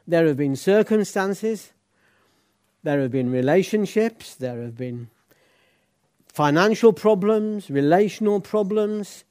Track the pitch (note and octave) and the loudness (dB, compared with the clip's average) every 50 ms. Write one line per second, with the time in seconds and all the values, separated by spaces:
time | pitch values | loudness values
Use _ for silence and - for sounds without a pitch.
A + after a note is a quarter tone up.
0 | _ - E3 E3 E3 D#3+ C#3+ C3 D3 C#3+ C3+ B2+ - - G3 G#3+ G#3+ - A3 G#3+ | _ -2 2 2 2 2 2 0 0 -2 -2 -2 0 2 2 4 4 2 2 0
1 | G3+ - - G#3+ F#3+ G3 G3+ F#3 - A3 A3+ G3 - - _ _ _ _ _ _ | 0 -2 -2 -4 -4 -2 -4 -4 -4 -6 -6 -6 -10 -16 _ _ _ _ _ _
2 | _ _ _ _ _ _ _ _ _ _ _ _ _ _ _ _ - D#3+ D3 C#3+ | _ _ _ _ _ _ _ _ _ _ _ _ _ _ _ _ -6 -2 -2 -2
3 | C3+ C3 A#2+ C3+ B2+ B2 B2+ B2+ B2+ C3+ D3+ F#3 F#3+ - - G#3+ G#3 F#3 - G#3+ | -2 -2 -2 -2 -2 -2 -2 0 0 2 2 2 2 2 0 -2 -2 -2 -2 -2
4 | A3 A3+ A3+ - - - - - C3 B2+ B2 A#2 A#2 A#2+ A2+ A#2 B2+ B2+ A#2+ A#2+ | -2 -2 -4 -8 -16 -20 -14 -10 -10 -10 -8 -10 -12 -12 -10 -10 -10 -10 -10 -10
5 | A#2+ A#2 _ _ _ _ _ _ _ _ _ _ _ _ _ _ _ _ _ _ | -14 -16 _ _ _ _ _ _ _ _ _ _ _ _ _ _ _ _ _ _
6 | _ _ _ _ _ _ _ - D3+ D3 C#3+ D#3+ F#3 G#3+ A3 - - A3+ G3 - | _ _ _ _ _ _ _ 0 0 2 4 4 4 2 2 4 4 4 4 4
7 | - G#3+ A3 G3 F3+ G#3 A3 A3 G#3+ G#3+ G#3+ G#3 F#3+ - C#3 C#3 C#3 C#3+ D#3+ F#3 | 4 2 2 2 2 2 0 0 0 -2 -6 -8 -8 -4 -2 0 2 4 4 4
8 | G#3 G#3 - - A3 G#3 G#3 G3+ - - - G#3+ G#3+ F#3 G#3+ G#3+ G#3+ G#3 G#3+ G#3+ | 4 2 -2 -2 -2 0 0 0 -2 -2 -2 -2 -2 -2 -2 -2 -2 -2 -4 -6
9 | G3+ - - - - _ | -8 -10 -14 -20 -20 _